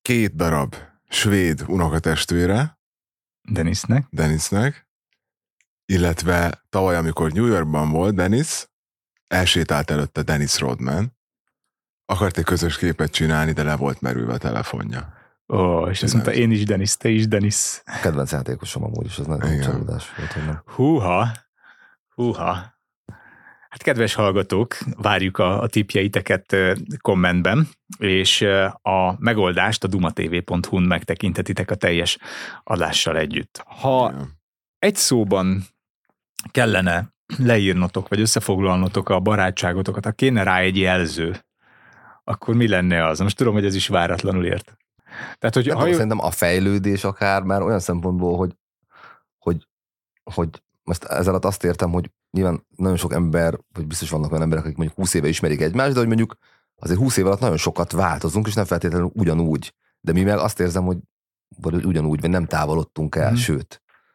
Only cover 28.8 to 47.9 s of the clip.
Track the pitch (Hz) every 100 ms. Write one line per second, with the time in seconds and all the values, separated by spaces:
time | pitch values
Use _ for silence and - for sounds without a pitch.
28.8 | 92 95 92 104 117 107 92 90 98 110
29.8 | - 95 82 - 82 87 - 87 - 98
30.8 | 90 82 - 92 95 82 - 95 92 -
31.8 | 90 85 85 - - - - - - 107
32.8 | 78 78 - 78 76 73 - - - -
33.8 | 135 127 123 67 69 76 _ _ _ -
34.8 | 101 147 - 123 101 98 92 95 92 _
35.8 | _ _ _ _ _ - - - 117 92
36.8 | 92 87 - _ - - 123 113 95 90
37.8 | 90 95 - 101 110 110 - 95 95 92
38.8 | 92 98 95 95 95 104 92 90 90 90
39.8 | 95 98 107 - 135 120 95 92 92 92
40.8 | 92 92 85 78 82 92 _ _ _ _
41.8 | - - - - - 120 - 113 117 92
42.8 | 90 85 80 78 98 - 120 104 101 98
43.8 | - 95 85 87 98 92 87 90 - -
44.8 | _ _ - - - - 117 127 127 147
45.8 | 160 175 107 110 87 - 87 92 98 101
46.8 | 101 98 98 98 101 98 92 98 95 104
47.8 | -